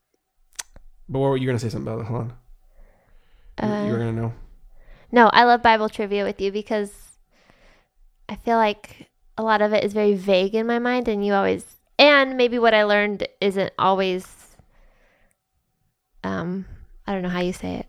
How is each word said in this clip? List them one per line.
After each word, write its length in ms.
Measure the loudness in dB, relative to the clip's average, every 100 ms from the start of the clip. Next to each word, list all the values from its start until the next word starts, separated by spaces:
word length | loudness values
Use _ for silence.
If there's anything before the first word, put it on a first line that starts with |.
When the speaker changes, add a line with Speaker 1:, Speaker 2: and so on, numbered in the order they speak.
| _ _ _ _ _ -20 -20 -20 -20 -20 -10
Speaker 1:
But 120 | -2
what 100 | 0
were 80 | 0
you 100 | -2
gonna 120 | -4
say 100 | -4
something 220 | -8 -8
about 80 | -8
it? 40 | -8
Hold 140 | -8
on. 100 | -8 -12 -20 -20 _ -20 -20 _ _ -20 _ _ -18 -8
You, 240 | -4 -4 -4
you 40 |
were 40 | -4
Speaker 2:
Uh, 80 |
Speaker 1:
gonna 80 | -4
know. 200 | -4 -6 -8 -18 -20 -20 -20 -20 -20 -2
Speaker 2:
No, 120 | 4 4
I 100 | 6
love 160 | 4 4
Bible 280 | 4 2 0
trivia 340 | -6 -4 -4
with 160 | -4 -4
you 100 | -6
because 680 | -6 -6 -6 -6 -12 -20 _ _ _ _ _ _ _ _ _ _ _ -18
I 100 | -8
feel 200 | -2 2
like 540 | 2 -2 -12 -20 -20 _ _ -6
a 60 |
lot 180 | 0 2
of 140 | 2
it 100 | 0
is 80 | 0
very 220 | 0 2
vague 400 | 2 2 2 2
in 120 | -2 -2
my 120 | -2
mind, 300 | -2 -2 -2
and 180 | -2 0
you 80 |
always, 320 | 0 0 -2 -6 _ _ 4
and 400 | 6 6 4 2
maybe 200 | 0 2
what 140 | 4
I 120 | 4
learned 440 | 4 2 0 -4 -8 -4
isn't 320 | -2 -2 -4 0
always, 480 | 0 2 0 -4 -8 -20 -20 _ _ _ _ _ _ _ _ _ _ _ _ _ _ _ _ _
um, 400 | -10 -8 -6 -8 -10 -18 -20 -16 -8
I 60 |
don't 100 | -6
know 60 | -4
how 120 | -4
you 120 | -4
say 220 | -6 -8
it. 120 | -10